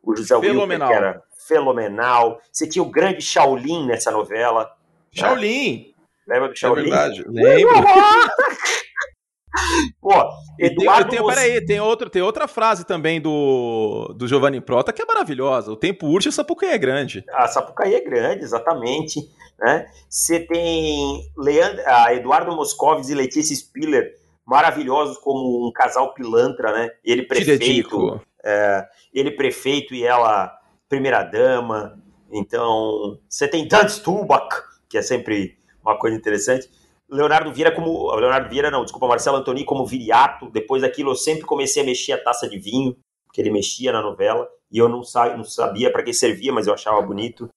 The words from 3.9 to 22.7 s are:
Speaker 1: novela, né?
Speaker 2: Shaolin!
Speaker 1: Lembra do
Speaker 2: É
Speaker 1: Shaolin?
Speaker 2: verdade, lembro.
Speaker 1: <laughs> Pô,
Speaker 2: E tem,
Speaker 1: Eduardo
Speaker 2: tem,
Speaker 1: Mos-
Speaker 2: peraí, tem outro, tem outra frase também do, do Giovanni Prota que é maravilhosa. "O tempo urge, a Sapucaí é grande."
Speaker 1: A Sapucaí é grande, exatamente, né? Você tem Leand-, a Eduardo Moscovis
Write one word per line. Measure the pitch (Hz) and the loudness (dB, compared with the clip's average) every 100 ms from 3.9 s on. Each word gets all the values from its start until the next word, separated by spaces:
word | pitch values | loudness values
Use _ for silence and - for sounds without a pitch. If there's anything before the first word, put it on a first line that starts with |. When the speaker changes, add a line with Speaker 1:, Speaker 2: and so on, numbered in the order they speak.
| 113 - | -2 -2
Speaker 1:
novela, | 107 98 110 120 113 | -2 -4 -2 0 0
né? | 110 _ _ _ _ | -4 _ _ _ _
Speaker 2:
Shaolin! | 175 196 254 208 254 247 117 - _ _ _ - | -4 -2 0 -2 -2 -2 -6 -12 _ _ _ -4
Speaker 1:
Lembra | 123 135 | -2 -2
do | |
Speaker 2:
É | 135 | -2
Speaker 1:
Shaolin? | 127 120 | 0 0
Speaker 2:
verdade, | - 135 - - - | 2 0 0 -4 -10
lembro. | 117 480 427 440 453 | 4 6 8 8 8
Speaker 1:
<laughs> | 392 381 415 440 466 - 539 - - 494 - - - _ _ _ _ - - 330 285 - | 8 8 8 6 4 2 0 -2 -6 -6 -8 -10 -12 _ _ _ _ -4 0 0 0 -2
Pô, | 196 - - - - - | 4 4 4 -4 -20 0
Speaker 2:
E | 175 | 0
tem, | 156 | 2
Speaker 1:
Eduardo | 190 214 226 | 4 6 4
Speaker 2:
tem, | 233 | 0
Speaker 1:
Mos- | 214 | 2
Speaker 2:
peraí, | 254 247 240 165 | 2 2 0 -2
tem | 208 | 0
outro, | 214 226 220 | 0 0 -2
tem | 180 | 0
outra | 185 262 302 | 0 -2 -6
frase | - 226 196 170 | 0 0 0 -2
também | 180 156 165 | -2 0 0
do, | 156 151 139 131 120 113 107 107 110 - | -2 0 2 2 0 -2 -2 -4 -8 -8
do | 123 | -2
Giovanni | 139 139 131 | 2 2 -2
Prota | - 123 - | -2 0 0
que | - | -4
é | 453 | -2
maravilhosa. | 453 359 131 135 131 107 | -2 -2 -4 -2 -2 -4
"O | 110 | -6
tempo | 170 190 156 | -6 -4 0
urge, | 175 294 | 0 0
a | |
Sapucaí | - 285 339 381 | -4 -4 -4 -2
é | 254 | 0
grande." | 127 135 127 104 - | 0 -2 -4 -10 -6
Speaker 1:
A | 127 117 | 0 0
Sapucaí | 135 - - 190 196 | 0 -4 -4 0 0
é | |
grande, | 147 123 123 - | 0 -2 -2 -4
exatamente, | 131 113 - 165 120 143 156 151 - _ - _ | -4 -4 -2 -4 -4 -4 -6 -10 -12 _ -20 _
né? | 113 160 - - _ | 0 0 -2 -20 _
Você | - - 170 | -6 -2 -2
tem | 170 170 170 165 156 147 139 143 - - | -2 -4 -2 -2 -2 -2 -4 -6 -12 -4
Leand-, | 139 147 185 190 151 | 0 2 2 0 2
a | 123 120 | 4 6
Eduardo | 127 123 151 170 165 | 2 2 0 2 -4
Moscovis | 147 | -6